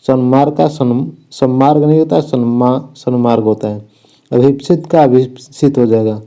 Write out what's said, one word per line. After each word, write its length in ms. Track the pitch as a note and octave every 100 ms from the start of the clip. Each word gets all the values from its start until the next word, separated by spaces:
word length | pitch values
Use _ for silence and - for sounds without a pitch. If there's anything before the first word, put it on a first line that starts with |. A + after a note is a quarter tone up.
| -
सन्मार्ग 480 | C3 B2+ C3 C#3+ D3
का 120 | D#3+
सन-, 420 | D3+ B2 A#2+ D#3+ - _
सम्मार्ग 520 | - C3+ B2+ C3+ C#3+
नहीं 160 | D3 D#3
होता, 220 | D#3+ E3
सन्मा-, 760 | D3+ - A#2+ A#2+ B2 B2+ - -
सन्मार्ग 480 | - B2+ A#2+ A#2
होता 240 | A2 G#2+ G#2+
है। 220 | G#2 G#2+ _ _ _ _
अभिप्सित 520 | B2 C3 C#3 - F3 D#3
का 180 | E3+
अभिप्सित 760 | C#3+ B2+ B2+ - - - D3 C3+
हो 80 | A#2+
जाएगा। 360 | A2+ A2 G#2+